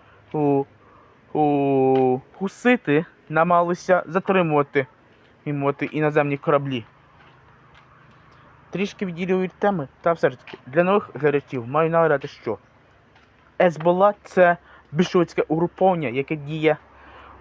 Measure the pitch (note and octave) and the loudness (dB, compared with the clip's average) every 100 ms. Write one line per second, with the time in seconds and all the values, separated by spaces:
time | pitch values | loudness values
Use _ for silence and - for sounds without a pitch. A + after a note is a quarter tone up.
0 | _ - - D#3 C#3+ C#3 C#3 _ - - | _ -20 -10 -4 0 0 -4 _ -20 -20
1 | _ _ _ D3+ D3+ C#3+ C#3 C3+ C3 C3 | _ _ _ -2 0 2 2 2 2 4
2 | B2+ B2+ - - F#3+ - B3 B3 - D3 | 2 0 -6 -10 -10 -2 0 0 2 -2
3 | F3 _ - D#3 F3 F3 F3 F3 - F3+ | -2 _ -6 -2 2 2 2 -4 0 0
4 | - F3+ G3 F#3+ E3 D3 C#3 C#3+ C3 _ | 0 -6 0 0 2 0 0 -2 -4 _
5 | _ _ _ _ D3 C#3+ C#3 C#3 C#3+ D3+ | _ _ _ _ -8 -4 -4 -4 -6 -2
6 | D3+ D3+ C#3+ C#3+ E3 C#3+ C#3 B2+ G#2+ _ | 0 0 0 -2 0 0 0 -8 -10 _
7 | _ _ - _ _ _ _ - _ _ | _ _ -20 _ _ _ _ -20 _ _
8 | _ _ _ _ - - - E3+ G3+ - | _ _ _ _ -20 -20 -14 -8 -8 -6
9 | F#3+ E3 F3+ D#3+ F#3 - G3+ F3+ C3 _ | -10 -8 -2 -2 -2 -2 -2 -2 -6 _
10 | E3+ E3 D3 B2+ - - B2 D3+ F3+ G3+ | -2 0 -2 -2 -20 -20 -4 -2 2 0
11 | - C3 D3 C#3+ - C3 A#2 D3 E3 E3 | -2 -4 -2 -2 -4 -10 -4 -2 0 2
12 | E3 C#3 C#3+ - A#2+ G2+ _ _ _ _ | 2 0 -4 -12 -8 -8 _ _ _ _
13 | _ _ _ _ _ - F3+ D#3 E3+ F3+ | _ _ _ _ _ 0 0 2 0 4
14 | G3+ G3+ - F#3+ F3 E3+ - - - D3 | 2 0 -4 2 4 2 -6 -20 -8 -2
15 | F3+ F3+ E3 - - D#3 E3+ - F#3 F3 | 0 2 0 -2 -2 -2 -2 0 0 2
16 | C3 B2+ C#3 D#3 C#3+ D#3+ D3+ D3+ - - | -4 -4 -6 -8 -8 -2 0 0 -6 -20
17 | - - - - | -20 -20 -20 -20